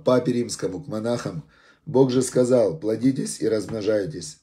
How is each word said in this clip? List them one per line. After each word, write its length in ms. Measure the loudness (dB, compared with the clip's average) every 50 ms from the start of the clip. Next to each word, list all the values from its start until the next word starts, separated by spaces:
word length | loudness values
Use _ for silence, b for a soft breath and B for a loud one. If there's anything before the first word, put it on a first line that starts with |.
| 2
папе 300 | 4 4 4 4 2 0
римскому, 500 | -2 -2 -4 -6 -6 -6 -6 -6 -6 -10
к 40 | -8
монахам. 640 | -8 -6 -4 -2 -4 -4 -4 -6 -8 -8 -12 b b b b b b b b
Бог 260 | 0 4 4 4 6
же 100 | 4 2
сказал: 560 | 0 2 2 2 4 4 4 4 4 2 0 -2
"Плодитесь 600 | -4 -4 -4 0 2 0 0 0 -4 -6 -6 -4
и 80 | -2 0
размножайтесь, 880 | 0 0 -2 -4 -6 -4 -2 0 0 0 0 -2 -6 -10 -12 -12 -16 -16